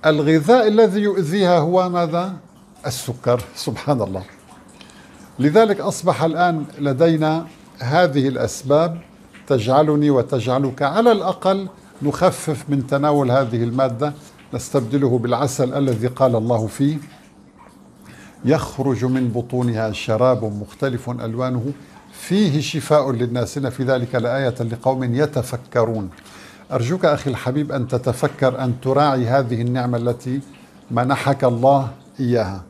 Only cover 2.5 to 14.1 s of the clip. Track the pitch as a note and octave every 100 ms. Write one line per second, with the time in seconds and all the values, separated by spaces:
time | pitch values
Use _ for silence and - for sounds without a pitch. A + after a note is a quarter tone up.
2.5 | - - - - - - A#2+ B2 A#2+ -
3.5 | - - G#2+ - C3+ G2 F#2+ F#2+ - -
4.5 | - - - - - - - - - C#3
5.5 | F#3 A3 G3+ - - F3 A2+ E3 D#3+ F3+
6.5 | E3 C#3+ - C#3+ C3+ E3 D#3+ D#3 D#3+ E3
7.5 | - - - B2 D#3+ F3 C#3 C3+ B2 A2+
8.5 | - C3 D3 E3+ E3+ - - - - -
9.5 | C3 A2 C3+ D3+ D3 D3 C3+ A#2 C3 A#2
10.5 | B2+ C#3 B2+ C#3 F#3+ A#3+ G#3 F#3 F3+ F#3
11.5 | G3 F#3+ - - - C#3+ - E3+ - -
12.5 | C#3+ - C#3 B2 C#3 D3+ D3 C3 C3 B2+
13.5 | A#2 A#2 B2 C3+ A#2 D3